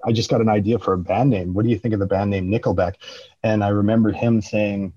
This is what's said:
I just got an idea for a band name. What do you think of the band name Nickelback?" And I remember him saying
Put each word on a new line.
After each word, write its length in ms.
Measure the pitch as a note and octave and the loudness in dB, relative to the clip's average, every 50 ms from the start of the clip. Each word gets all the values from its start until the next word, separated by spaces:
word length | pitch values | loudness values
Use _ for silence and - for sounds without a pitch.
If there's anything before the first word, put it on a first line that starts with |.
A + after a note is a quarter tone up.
| - | 0
I 60 | - | 0
just 180 | A2+ A2 A2 - | 0 0 0 0
got 100 | - A#2 | 0 2
an 80 | A2+ A2 | 2 2
idea 300 | G#2+ G#2 G2 G#2 A#2 A2+ | 2 2 2 0 0 0
for 140 | - - F#2+ | 0 0 -2
a 40 | F#2 | -2
band 320 | F2 F2 F#2 G#2 B2+ C#3+ | 0 -2 0 2 2 2
name. 220 | A#2+ F#2+ F2 F2+ | 2 2 -2 -2
What 120 | F2+ G2+ A2 | -2 0 0
do 60 | A#2 | 0
you 80 | A#2 G2 | 0 0
think 140 | - A#2 G#2+ | -2 -2 -2
of 60 | G2+ | -2
the 60 | G2+ | -2
band 240 | F#2+ G2 F#2+ G2+ G2+ | 0 0 0 0 0
name 180 | G2+ G2 F#2 F#2 | -2 -2 -2 0
Nickelback?" 440 | G#2 A2+ - - G2 F#2 F#2 F2 F#2+ _ - - - - - - _ _ | -2 0 0 -2 0 0 0 -2 -4 _ -18 -20 -20 -20 -20 -20 _ _
And 220 | - A2+ A2 G#2 G2+ | -2 0 0 2 0
I 40 | G2+ | 0
remember 420 | G2+ G#2 G#2 G2+ A2 A2+ A2+ G#2+ | 0 2 2 2 2 4 2 2
him 280 | F#2+ - - A#2 A#2 A2+ | 0 0 0 2 2 0
saying 520 | G#2 - - G#2+ G#2+ G#2 G2+ G2 G2 F#2+ - | 0 -2 -2 -2 -2 -2 -2 -4 -6 -8 -10